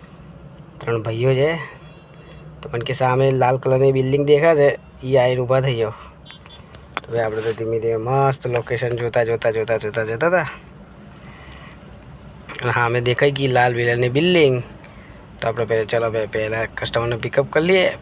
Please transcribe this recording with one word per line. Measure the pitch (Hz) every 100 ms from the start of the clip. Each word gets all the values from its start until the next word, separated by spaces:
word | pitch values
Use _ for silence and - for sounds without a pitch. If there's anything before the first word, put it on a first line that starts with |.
| - - - - - - - -
ત્રણ | - 117
ભાઈઓ | 110 113 127
છે. | 131 147 160 139 - - - - - - - - -
તો | -
મને | 120 117
કે |
સામે | 127 127 127 135
લાલ | 131 123 131
કલરની | 131 131 135
બિલ્ડિંગ | 135 131 139 143
દેખાશે, | 147 165 156 143 - - -
ઈ | 127 131
આઈને | 123 127
ઊભા | 123 131
થઈ | 135 120
જાઓ. | 110 - - - - - - - - - - -
તો | -
ભાઈ, | 117 110
આપણે | 110
તો | 110
ધીમે | 107 113 113
ધીમે | 113 113
મસ્ત | 113 135 139 131 127
લોકેશન | 120 - 120 123
જોતા, | 120 117 123
જોતા, | 113 113 120
જોતા, | 113 110 113
જોતા | 107 104
જતા | 110 117 160
હતા. | 180 147 - - - - - - - - - - - - - - - - - - - -
અને | - 123
સામે | 120 120 120
દેખાઈ | 120 120 143
ગઈ | 139 135
લાલ | 123 123
કલરની | 120 120 120 123
બિલ્ડિંગ. | 131 175 175 143 127 - - - - - - - -
તો | -
આપણે | 113 110
પહેલા, | 113
ચાલો | 107 117 113
ભાઈ, | 110 104
પહેલા | 110 107 110 110
કસ્ટમરને | - 117 117 117 120
પિકઅપ | 123 - 139
કરી | 160
લઈએ, | 165 190 180 -